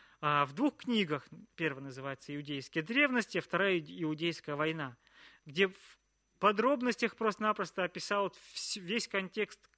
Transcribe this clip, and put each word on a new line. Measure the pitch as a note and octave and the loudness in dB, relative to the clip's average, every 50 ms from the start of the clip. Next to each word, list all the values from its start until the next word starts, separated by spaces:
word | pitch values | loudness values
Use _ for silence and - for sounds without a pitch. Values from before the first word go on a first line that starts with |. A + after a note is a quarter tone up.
| - - - _ | -20 -20 -14 _
А, | D#3 D3 D3 D3 C#3+ | 0 2 4 4 2
в | C3+ C#3 | 2 2
двух | F3+ C#4 D4 - - | 2 2 2 2 -2
книгах. | - B3+ A#3 G#3+ G3 D3 D3+ C3+ - - D#3 F3+ - _ _ | -4 0 2 2 2 2 0 -4 -4 -10 -18 -20 -20 _ _
Первая | - E3 D3+ C#3 C3+ C#3 | -2 -2 -2 -2 -4 -10
называется | C#3 B2+ C3+ C3+ C#3 C3+ - - - C#3+ | -12 -12 -8 -8 -8 -8 -8 -8 -8 -8
«Иудейские | D3 D3 D3 C#3+ C#3 C3 - - E3 | -8 -6 -6 -6 -8 -8 -4 -4 -4
древности», | D#3 D#3 A#3 C#4 D4 C4+ B3+ A#3+ G3+ - - F3 | -4 0 2 4 4 4 4 0 0 0 -2 -4
а | |
вторая | - - - E3+ G3 G3 F#3 E3+ | -2 0 0 2 2 2 2 0
«Иудейская | D3+ D3+ - F#3 E3 D#3 D#3 D3+ E3 E3+ D#3 - - - D3 | -2 -6 -8 -4 -4 -4 -2 -2 -2 -2 -4 -4 -6 -6 -2
война», | C#3+ D#3 D#3+ D#3+ D#3+ C#3+ C3 B2 _ _ _ _ - - - - _ _ | 0 0 0 0 -2 -6 -8 -10 _ _ _ _ -20 -20 -20 -20 _ _
где | D3+ C#3 E3+ G3 F#3 | -6 0 2 2 2
в | F#3+ - - - - _ _ _ _ _ _ _ _ _ | 0 -10 -18 -20 -20 _ _ _ _ _ _ _ _ _
подробностях | F#3+ G#3 G#3 G3+ A3 C4 D4 A#3+ B3 B3 A3 - A#3+ A3 - | 4 4 4 6 4 4 4 4 2 0 0 0 -2 -4 -2
просто-напросто | - A3+ G#3+ F#3+ - G#3+ G#3+ G#3 - F#3+ D#3+ - - F3+ | 0 0 0 0 2 0 0 0 0 -4 -4 -2 -4 -4
описал | F3 - F3 - - G3+ G3+ G3+ | -4 -4 -6 -4 0 0 0 0
вот | F#3 - - - - - | 0 -4 -8 -18 -10 -4
вс-, | - - - - G#3 | -2 0 0 0 -2
весь | F3+ E3+ A3 A#3 - | -2 -2 -2 -2 -2
контекст, | - - G3 F#3+ F3+ - G#3+ G#3 - - - - _ _ | -2 -2 -4 -4 -2 -4 -4 -4 -4 -6 -16 -20 _ _